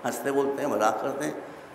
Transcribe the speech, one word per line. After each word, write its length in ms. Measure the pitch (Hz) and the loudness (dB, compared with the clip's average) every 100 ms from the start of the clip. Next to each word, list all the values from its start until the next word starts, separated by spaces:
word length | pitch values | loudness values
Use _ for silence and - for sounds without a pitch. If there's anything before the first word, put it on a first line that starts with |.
| 127 | -4
हंसते 260 | 123 139 | -2 0
बोलते 320 | 139 139 139 | 2 2 2
हैं, 60 | 139 | 0
मजाक 300 | 107 107 - | 4 4 4
करते 240 | 139 131 151 | 0 -2 -4
हैं, 180 | - - - - | -4 -10 -12 -16